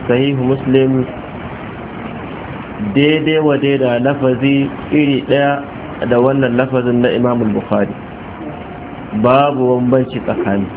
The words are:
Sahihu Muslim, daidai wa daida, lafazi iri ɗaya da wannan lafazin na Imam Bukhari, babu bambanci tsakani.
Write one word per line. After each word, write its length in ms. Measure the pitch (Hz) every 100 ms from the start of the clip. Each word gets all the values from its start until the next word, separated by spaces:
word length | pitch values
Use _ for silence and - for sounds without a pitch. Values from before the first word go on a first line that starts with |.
Sahihu 400 | 127 123 139 139
Muslim, 640 | 127 135 131 131 131 131 127 - - - - - - - - - - - - - - - - - 104 107
daidai 440 | 147 156 147 156
wa 180 | 151 139
daida, 420 | 139 139 131 120
lafazi 680 | 127 139 131 123 135 139 135 - -
iri 300 | 151 147 135 -
ɗaya 340 | 139 143 143 - - - - 120
da 100 | 120
wannan 380 | 127 139 127 120
lafazin 440 | 131 127 123 120
na 80 | 123
Imam 280 | 113 123 120 110
Bukhari, 400 | 104 - 104 101 - - - - - - - - - - - - 107
babu 460 | 117 131 143 135 127 123
bambanci 400 | 123 131 127 127
tsakani. 460 | - 107 - 101 92